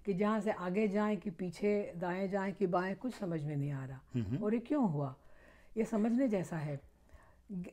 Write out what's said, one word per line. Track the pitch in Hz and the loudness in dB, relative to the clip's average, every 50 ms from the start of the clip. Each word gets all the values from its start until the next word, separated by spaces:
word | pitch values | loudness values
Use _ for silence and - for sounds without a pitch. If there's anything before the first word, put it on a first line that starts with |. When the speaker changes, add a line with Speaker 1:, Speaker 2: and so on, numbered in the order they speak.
| - | -4
Speaker 1:
कि | 202 190 | -2 0
जहाँ | 170 208 208 220 220 | 2 2 2 2 2
से | 185 214 | 2 0
आगे | - - 180 185 180 208 220 202 | -2 -2 -2 -2 2 2 2 2
जाएं | 190 208 208 214 214 180 | 2 2 2 2 2 0
कि | - 208 | -2 -6
पीछे, | 165 - 185 180 170 - 208 208 208 202 202 - - 170 | -6 -4 -6 -6 -4 0 2 2 2 2 0 -2 -4 -4
दाएं | 185 175 175 190 196 185 | -2 -2 0 0 0 0
जाएं | 196 196 190 196 185 | 0 0 0 -2 0
कि | - 202 175 | 0 2 4
बाएं, | 185 180 180 190 190 | 4 2 2 2 -2
कुछ | 185 - 254 - | -4 -4 -6 -6
समझ | - 208 175 165 156 143 | -4 -4 -2 -2 -2 -2
में | 151 151 | -2 0
नहीं | 143 139 143 | 0 0 0
आ | 143 135 131 | -2 -4 -6
रहा। | 131 135 131 - - - | -8 -10 -14 -14 -4 -2
Speaker 2:
हम्म। | 123 110 92 123 165 214 | -2 0 0 0 0 0
Speaker 1:
और | 208 220 | 0 0
ये | 240 | 0
क्यों | 233 - 302 294 247 190 | 0 0 2 2 4 2
हुआ, | 143 147 143 127 131 - - - - - - - - - - - - 220 | 2 0 -2 -2 -4 -8 -16 -20 -20 -20 -20 -20 -20 -20 -20 -8 -2 -2
ये | 226 | -2
समझने | - 226 208 214 233 226 247 277 226 | 0 2 2 2 4 4 4 4 4
जैसा | 208 190 160 - 175 160 | 2 0 0 -2 -4 -4
है। | 147 151 143 139 - - - _ - - - - - - - - - - | -4 -4 -4 -6 -8 -14 -20 _ -20 -20 -20 -20 -20 -20 -20 -20 -16 -10
ग-, | 202 180 180 - | -8 -8 -8 -8